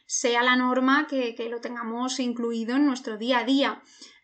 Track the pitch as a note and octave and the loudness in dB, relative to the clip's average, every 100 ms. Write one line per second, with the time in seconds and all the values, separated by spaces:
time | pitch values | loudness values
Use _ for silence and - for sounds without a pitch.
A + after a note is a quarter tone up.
0 | - - B3 A#3+ B3 B3+ B3+ B3+ B3+ C#4 | -8 -2 2 2 4 4 2 2 4 2
1 | D4+ C4+ A#3+ A3+ A3+ A#3 A#3 A#3+ A3+ A#3 | 2 -2 -4 -4 -6 -6 -8 -8 -6 -4
2 | B3+ C4 B3 A#3 A#3 A#3 A3+ C4 D4 B3 | -4 -2 -4 -2 -4 -4 -2 2 2 0
3 | - G#3+ A#3 B3+ A3+ C#4 B3 - - - | -6 -6 0 0 2 2 2 -2 -12 -20
4 | - - | -20 -10